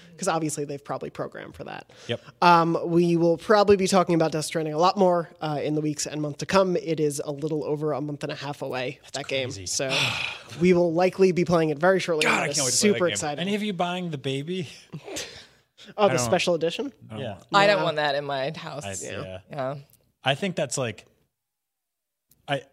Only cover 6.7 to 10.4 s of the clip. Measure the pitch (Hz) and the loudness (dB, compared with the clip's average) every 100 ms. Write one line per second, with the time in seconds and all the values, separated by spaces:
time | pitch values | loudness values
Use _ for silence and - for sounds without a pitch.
6.7 | 170 160 156 151 143 151 139 151 151 123 | 0 -2 0 0 -2 -6 -6 -4 -4 -2
7.7 | 147 151 135 147 143 147 151 139 143 139 | -4 -2 -4 -6 -8 -8 -8 -8 -8 -6
8.7 | 131 127 143 - 135 143 135 123 98 90 | -6 -6 -8 -12 -10 -4 -4 -4 -6 -6
9.7 | - 135 135 131 - - - | -4 -2 -2 -2 -4 -8 -10